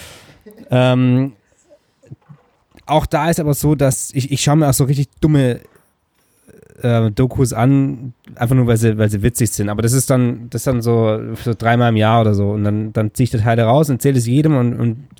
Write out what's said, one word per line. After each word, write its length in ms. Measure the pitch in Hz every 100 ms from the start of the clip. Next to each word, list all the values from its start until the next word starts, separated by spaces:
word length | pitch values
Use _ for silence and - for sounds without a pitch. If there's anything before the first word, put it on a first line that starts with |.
| - - - - - - -
Ähm, 640 | 127 127 127 127 127 135 - _ _ _ _ _ _ _ - _ - _ _ _ _ -
auch 200 | 151 -
da 240 | 156 156
ist 100 | 170
aber 140 | 151
so, 220 | 139 147 147
dass 360 | 139 - -
ich, 180 | 139 127
ich 100 | 135
schaue 160 | - 151
mir 120 | 143
auch 40 |
so 100 | 127 131
richtig 220 | 139 139 _
dumme, 380 | 160 147 127 120 - _ _ _ _ _ _ _ _ - - -
äh, 300 | 120 117 113
Dokus 420 | 104 127 - 123
an, 600 | 110 127 139 135 131 131 - - -
einfach 200 | 120 131
nur, 120 | 120
weil 100 | 110
sie, 200 | 113 107
weil 120 | 107
sie 120 | 107
witzig 280 | 113 - 117
sind. 160 | - 101
Aber 120 | 104
das 120 | 117
ist 160 | 131 -
dann, 380 | 131 120 123 120
das 120 | 117
ist 60 | 143
dann 140 | 123
so, 380 | 113 117 110 110 113 113
so 100 | 120 113
dreimal 320 | 113 120 120
im 80 | 110
Jahr 240 | 107 117
oder 120 | 110
so. 180 | 101 101
Und 120 | 104
dann, 300 | 104 107 110
dann 200 | 110 107
zieh 100 | -
ich 60 | 123
das 120 | 117
halt 160 | 110 113
raus 300 | 110 135 147
und 60 | 123
erzähle 200 | 139 135
es 80 | 113
jedem 280 | 135 156 139
und, 160 | 120 120
und 280 | 120 113 147